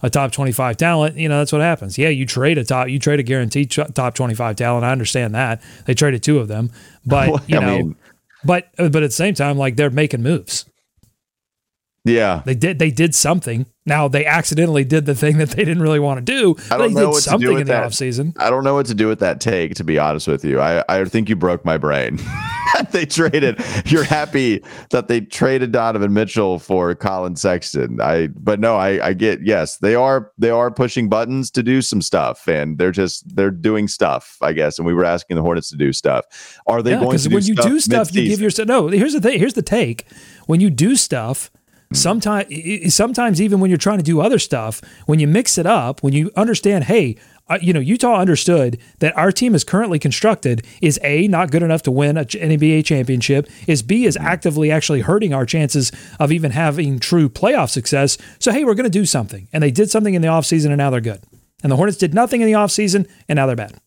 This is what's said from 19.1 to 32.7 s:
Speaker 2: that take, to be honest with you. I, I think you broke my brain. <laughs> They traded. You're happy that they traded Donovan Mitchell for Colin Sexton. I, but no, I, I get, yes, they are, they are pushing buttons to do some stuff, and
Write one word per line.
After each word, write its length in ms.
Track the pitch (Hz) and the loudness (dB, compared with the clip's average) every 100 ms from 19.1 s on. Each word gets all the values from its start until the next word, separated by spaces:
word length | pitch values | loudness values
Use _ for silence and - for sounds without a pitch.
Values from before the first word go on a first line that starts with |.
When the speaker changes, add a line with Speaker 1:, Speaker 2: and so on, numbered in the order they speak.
| 110 | 2
Speaker 2:
that 200 | 95 71 | -2 -2
take, 340 | - 95 82 - | -2 -2 -2 -4
to 80 | |
be 140 | 80 78 | -2 0
honest 300 | 76 76 78 | 2 -2 -2
with 160 | 69 | -2
you. 160 | 78 65 | 0 0
I, 240 | 73 85 - | 2 0 0
I 160 | 95 95 | 0 0
think 240 | 110 107 | -2 -2
you 60 | 104 | 0
broke 280 | 90 87 | 0 0
my 140 | 85 80 | -2 -2
brain. 420 | 76 71 60 76 | 0 -2 -2 -6
<laughs> 40 | - - - - - 988 - | -8 -8 -8 -6 -2 -2 -2
They 160 | 180 151 | -4 -4
traded. 560 | - 165 156 139 110 233 104 - | -2 0 2 0 -2 -6 -6 0
You're 160 | 160 | 0
happy 580 | 139 151 151 143 127 98 - - - | 2 -2 -2 -2 0 -2 -4 -20 -4
that 160 | 127 117 | -4 0
they 140 | 120 | -4
traded 500 | 104 - 139 131 123 | -4 -2 0 0 0
Donovan 420 | 120 113 110 101 | 0 0 0 0
Mitchell 460 | 101 107 - 98 90 | 0 0 0 -2 -2
for 340 | - 92 87 87 | -2 0 0 -2
Colin 400 | 101 95 90 82 | -4 -4 -6 -2
Sexton. 640 | 101 90 - 73 62 58 | -2 -2 -4 -4 -4 -2
I, 260 | 58 82 80 | 0 0 -2
but 320 | - - 104 | -4 -4 0
no, 160 | 113 110 | 0 0
I, 300 | 95 98 78 | 0 0 -2
I 40 | |
get, 300 | 92 110 98 | 0 -2 0
yes, 340 | 101 104 78 - | 0 0 -2 -2
they 180 | 101 | 0
are, 380 | 117 131 135 107 - | 2 2 0 -2 -2
they 120 | 113 | 0
are 220 | 117 120 | 2 0
pushing 360 | 117 123 127 113 | 0 -2 0 0
buttons 440 | 110 120 131 135 | 0 0 -4 -4
to 100 | - | -4
do 180 | 120 131 | 0 0
some 200 | 123 107 | 0 -2
stuff, 460 | 85 92 67 58 - | 0 0 -2 -4 -4
and 280 | 78 76 | -2 -2